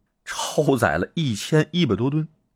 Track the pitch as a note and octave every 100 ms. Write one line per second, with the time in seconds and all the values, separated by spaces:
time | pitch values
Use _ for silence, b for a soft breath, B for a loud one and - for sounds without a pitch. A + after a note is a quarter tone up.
0 | _ _ - - - - C#3+ C3 G#2 D#2
1 | - - D3 G2+ - D#3 D3+ F3 D3+ F#2+
2 | C3 D3+ D#3 _ _